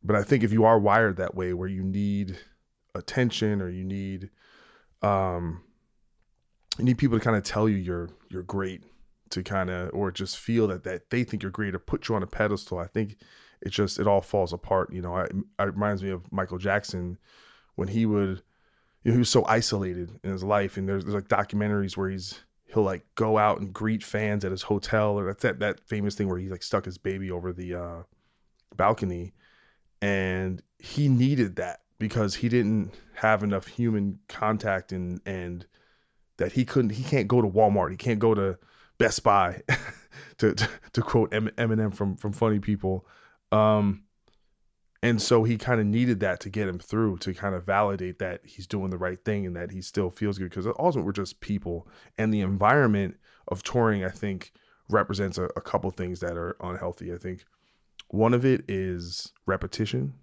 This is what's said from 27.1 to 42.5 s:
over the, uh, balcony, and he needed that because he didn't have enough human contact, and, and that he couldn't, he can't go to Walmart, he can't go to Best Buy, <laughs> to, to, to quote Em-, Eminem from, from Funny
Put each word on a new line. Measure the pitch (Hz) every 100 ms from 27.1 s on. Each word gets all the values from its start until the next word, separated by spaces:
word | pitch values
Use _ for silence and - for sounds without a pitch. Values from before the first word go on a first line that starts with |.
| 95 95
over | 90 90
the, | 90 90 87
uh, | 87 85 82 _ _ _ _ _ _ -
balcony, | 95 110 98 87 90 _ _ _ _ _ _ _
and | 101 98 95 92 95 92 _ _
he | - - 147
needed | 127 131 143 107 87
that | 90 - _ _
because | 107 117 104 -
he | 120
didn't | 120 107 110 98 - -
have | - 110 107
enough | 104 98 -
human | - 117 110 101 92 _
contact, | - 107 110 107 95 -
and, | 92 90 90 -
and | 95 87 87 - _ _ _ _ _ _ -
that | -
he | - 123
couldn't, | 143 117
he | 107
can't | 131 139 101
go | 123
to | 107
Walmart, | 95 107 101 85
he | 92
can't | 123 110
go | 113
to | 107 98 90 _ _ _ _
Best | 113 -
Buy, | - 101 87 - - 131 - -
<laughs> | _ - - -
to, | 110
to, | - 107 - -
to | -
quote | 113 120 110
Em-, | 107 107 -
Eminem | 117 110 107
from, | 98 101 92
from | 104
Funny | 101 113